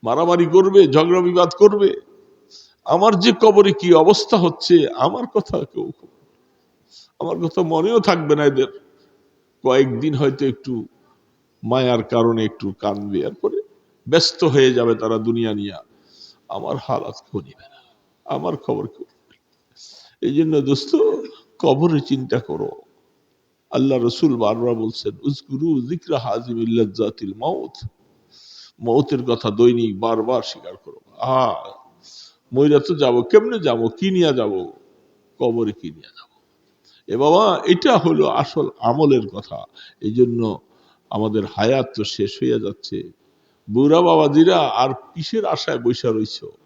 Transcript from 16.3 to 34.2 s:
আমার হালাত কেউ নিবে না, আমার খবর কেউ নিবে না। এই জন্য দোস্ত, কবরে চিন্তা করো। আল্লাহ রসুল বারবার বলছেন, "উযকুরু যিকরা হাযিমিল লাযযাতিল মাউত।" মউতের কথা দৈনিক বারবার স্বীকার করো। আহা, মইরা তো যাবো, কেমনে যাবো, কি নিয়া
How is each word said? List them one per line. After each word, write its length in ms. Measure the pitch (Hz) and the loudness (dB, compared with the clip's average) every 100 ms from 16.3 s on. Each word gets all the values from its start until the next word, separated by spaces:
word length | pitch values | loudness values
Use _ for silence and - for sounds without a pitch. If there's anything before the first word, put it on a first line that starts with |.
| _ _ | _ _
আমার 280 | 98 - 131 | -12 -8 -10
হালাত 380 | - 120 - | -6 -6 -6
কেউ 260 | - _ 101 | -16 _ -12
নিবে 280 | 76 - - | -12 -20 -20
না, 140 | _ _ _ _ _ | _ _ _ _ _
আমার 320 | - 139 170 156 | -10 -6 -6 -8
খবর 300 | - - 160 | -6 -6 -8
কেউ 180 | - - | -12 -20
নিবে 240 | _ _ | _ _
না। 220 | _ _ _ _ _ - - - _ | _ _ _ _ _ -20 -20 -20 _
এই 140 | - | -4
জন্য 260 | 143 160 151 | 0 0 0
দোস্ত, 360 | 135 135 - 311 440 - - - _ _ | 0 -2 0 0 0 -2 -10 -18 _ _
কবরে 420 | - 135 170 151 | 0 2 2 0
চিন্তা 400 | 143 139 131 123 | -2 -4 -2 -6
করো। 300 | - - - - _ _ _ _ _ _ _ _ _ | -4 -8 -8 -12 _ _ _ _ _ _ _ _ _
আল্লাহ 280 | 127 135 131 | -2 0 2
রসুল 380 | 117 117 160 120 | 0 0 0 2
বারবার 380 | 107 113 120 | -2 0 -2
বলছেন, 380 | 117 110 - 110 - | -4 -6 -6 -10 -6
"উযকুরু 580 | 143 139 _ 135 165 147 | -6 -6 _ -6 -2 -2
যিকরা 380 | 120 170 - 147 | -4 -8 -6 -6
হাযিমিল 600 | 120 110 120 117 113 113 | -4 -8 -6 -6 -2 0
লাযযাতিল 560 | 107 95 110 - 104 101 | 0 -2 -6 -4 -8 -6
মাউত।" 500 | 123 131 117 - - _ _ _ _ _ - - - _ | -6 -6 -10 -14 -18 _ _ _ _ _ -20 -20 -20 _
মউতের 440 | 117 117 143 135 | 0 0 0 -4
কথা 260 | 123 117 113 | -2 -4 -4
দৈনিক 500 | 104 120 120 113 98 | 4 4 4 -2 -4
বারবার 420 | 113 110 110 127 | -2 -2 -2 -4
স্বীকার 340 | - - 87 92 | -4 -14 -18 -20
করো। 220 | - - _ _ | -20 -20 _ _
আহা, 360 | 127 131 123 78 - - _ _ - - - _ _ | -2 0 0 -4 -12 -20 _ _ -20 -20 -20 _ _
মইরা 280 | 123 147 147 - | 0 4 4 2
তো 60 | |
যাবো, 280 | 165 135 120 | -2 0 0
কেমনে 360 | 120 214 233 233 | 4 2 2 -4
যাবো, 300 | 151 117 113 | -2 -2 -2
কি 220 | - 190 | -2 -2
নিয়া 220 | 185 | 0